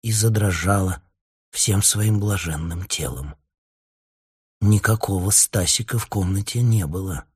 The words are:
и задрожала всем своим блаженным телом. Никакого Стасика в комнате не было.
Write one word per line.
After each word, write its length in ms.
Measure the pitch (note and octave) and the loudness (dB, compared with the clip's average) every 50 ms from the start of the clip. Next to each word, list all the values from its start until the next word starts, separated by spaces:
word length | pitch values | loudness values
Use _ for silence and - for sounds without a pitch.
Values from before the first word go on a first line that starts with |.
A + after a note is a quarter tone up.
и 100 | - A2+ | -2 -2
задрожала 880 | A2 G#2+ G#2+ A2+ A2 G#2+ G#2 G2+ F2+ E2 E2+ F#2 G2+ G2+ F#2+ F#2 F2+ - _ _ _ _ _ _ _ _ _ _ | 0 2 2 2 4 4 2 2 0 0 2 2 2 2 2 0 -2 -6 _ _ _ _ _ _ _ _ _ _
всем 320 | - - - - G#2 G2+ | -4 -2 0 2 2 4
своим 380 | G2+ - - G#2 G#2+ A2 A2 G#2 | 4 2 2 2 0 2 2 2
блаженным 680 | G2 G#2 G2+ F2 E2 E2 D#2 D2+ E2 E2 E2+ E2+ F#2 | 0 0 -2 -2 -4 -4 -6 -4 -6 -6 -6 -8 -6
телом. 480 | - - - D2+ B1 B1 B1+ C#2 D2 D2 _ _ _ _ _ _ _ _ _ _ _ _ _ _ _ _ _ _ _ _ _ _ _ _ _ | -8 -6 -6 -6 -6 -6 -8 -10 -12 -12 _ _ _ _ _ _ _ _ _ _ _ _ _ _ _ _ _ _ _ _ _ _ _ _ _
Никакого 720 | G#2+ G#2 G#2+ G2+ - A2 A2 A2 - - G2 F#2 F2+ G2+ | 2 4 4 4 4 0 0 0 0 -2 -2 -2 0 2
Стасика 680 | G2+ - - - - G#2+ F2+ - - - A#2 - - A2+ | 2 2 2 2 0 -2 0 0 0 -2 -2 -2 -4 -4
в 80 | - | -4
комнате 540 | - - G#2+ F#2+ F2+ F#2+ G2 G#2 - - A#2+ | -4 -4 -2 0 0 0 -2 -4 -2 0 2
не 260 | A#2+ A#2+ A2+ G#2+ F2+ | 4 4 4 2 2
было. 380 | C#2+ D#2 F#2 G2 F#2+ E2 C#2+ - _ _ | -2 -6 -6 -6 -6 -8 -8 -10 _ _